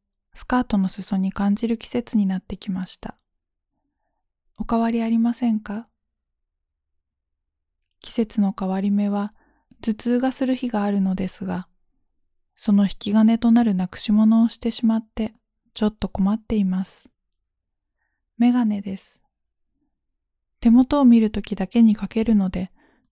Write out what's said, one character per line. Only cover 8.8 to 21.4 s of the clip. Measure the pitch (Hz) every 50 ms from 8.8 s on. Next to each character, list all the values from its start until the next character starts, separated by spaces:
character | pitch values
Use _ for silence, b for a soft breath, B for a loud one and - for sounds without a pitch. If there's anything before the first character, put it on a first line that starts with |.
| 190 202
目 | 202 202 208 202
は | 202 202 202 208 _ _ _ _ _ _ _ _ - _
頭 | - 226 214
痛 | 214 - 233 240 247
が | 262 262
す | 254 - 269
る | 247 262
日 | 247 254 240
が | 220 208 202
あ | 208
る | 202 202
の | 190 190 185
で | 196 190 185
す | - - 190
が、 | 190 180 180 180 _ _ _ _ _ _ _ _ _ _ _ _ _ _ _ _ _ _
そ | - - 220
の | 202 202 202
引 | 190 - -
き | - 202 202
金 | 220 220 220 226 226
と | - 233
な | 226 240 233
る | 220 190
な | 180 185 -
く | - -
し | - - 208
物 | 214 220 220 226 226 233
を | 226
し | - -
て | - 233
し | 226 - 240
ま | 220 220 226
っ | 220
て | _ - - 220 220 - _ _ _ _ _ _ _ -
ち | - 214
ょ | 214
っ |
と | - - - 185
困 | - - 190 196
っ | 214 226
て | - - 226
い | 214 196
ま | 185 185 185 190
す。 | - - - - _ _ _ _ _ _ _ _ _ _ _ _ _ _ _ _ _ _ _ _ _ _ _ _ _ _ -
メ | 240 247 240
ガ | 247 233
ネ | 214 208 202
で | - 196 190
す。 | - - - - _ _ _ _ _ _ _ _ _ _ _ _ _ _ _ _ _ _ _ _ _ _ _ _ _ _ _ _ -
手 | - 233
元 | 226 254 254 - 294 285
を | 277
見 | 240 233 226
る | 220 214
と | - 208